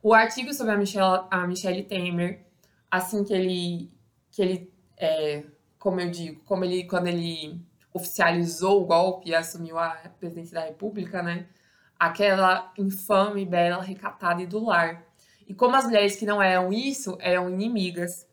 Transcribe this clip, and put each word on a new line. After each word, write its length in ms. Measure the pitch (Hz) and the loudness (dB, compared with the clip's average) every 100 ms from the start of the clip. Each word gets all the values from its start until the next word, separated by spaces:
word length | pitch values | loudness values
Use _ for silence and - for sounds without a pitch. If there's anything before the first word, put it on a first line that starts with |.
O 120 | 214 | 8
artigo 400 | 220 226 254 247 | 6 6 -2 -6
sobre 200 | 285 226 | -2 0
a 40 | 208 | 0
Michelle, 500 | 196 202 190 185 185 | 0 2 4 2 0
a 160 | 185 180 | -2 0
Michelle 360 | 185 190 180 | -2 -2 -4
Temer, 640 | 196 190 180 175 175 - _ _ _ _ _ | -4 -4 -2 -2 -2 -4 _ _ _ _ _
assim 340 | 185 185 214 | -2 -2 -4
que 100 | 202 | 0
ele, 580 | 196 185 180 175 170 - _ _ _ _ | 0 0 -2 -4 -6 -10 _ _ _ _
que 100 | - | -2
ele, 320 | 185 185 - _ _ _ | -2 -2 -8 _ _ _
é, 460 | 165 160 151 147 147 _ _ _ | -2 0 -2 -4 -10 _ _ _
como 240 | 202 185 | -2 -2
eu 80 | 175 | -4
digo, 320 | 170 165 151 | -6 -10 -12
como 220 | _ 190 180 | _ -4 -2
ele, 200 | 185 180 | -4 -2
quando 220 | 180 175 | -2 0
ele 540 | 175 170 160 151 170 - _ _ | -2 -4 -8 -10 -14 -18 _ _
oficializou 880 | 180 175 - 170 175 170 - 190 202 | -10 -8 2 2 2 -2 0 2 4
o 40 | 170 | 4
golpe 440 | 170 185 185 175 | 4 4 0 -2
e 60 | 165 | -2
assumiu 420 | 165 170 165 165 | -2 -10 -8 -4
a 140 | 165 160 170 _ | -4 -6 -16 _
presidência 360 | 170 170 170 165 | -12 -12 -10 -8
da 100 | 160 | -8
República, 560 | 156 208 208 175 185 | -8 -8 -6 -6 -6
né? 260 | 170 175 - _ _ _ _ _ | -4 -6 -10 _ _ _ _ _
Aquela 720 | 170 - 202 190 185 185 - - | -2 2 2 6 4 4 -2 -6
infame, 680 | 196 190 - 196 202 208 190 | -6 -6 0 2 2 -2 -2
bela, 360 | 175 170 180 | 2 2 0
recatada 580 | 185 190 202 - 180 175 | -6 -10 -10 -4 -2 -2
e 60 | 180 | -4
do 160 | 208 | -4
lar. 400 | 226 170 165 170 - _ _ _ - | 2 2 2 -4 -18 _ _ _ -18
E 60 | |
como 220 | 196 247 269 | 2 4 4
as 100 | 240 | 4
mulheres 300 | 214 202 202 | 4 4 0
que 100 | 208 | -2
não 160 | 208 | 2
eram 300 | 190 185 185 | 4 4 2
isso, 460 | 214 269 269 196 - | 0 -2 -4 -8 -6
eram 300 | 180 180 180 | 0 0 0
inimigas. 760 | 185 220 226 180 175 175 - - | -2 -2 0 -2 -2 -6 -8 -18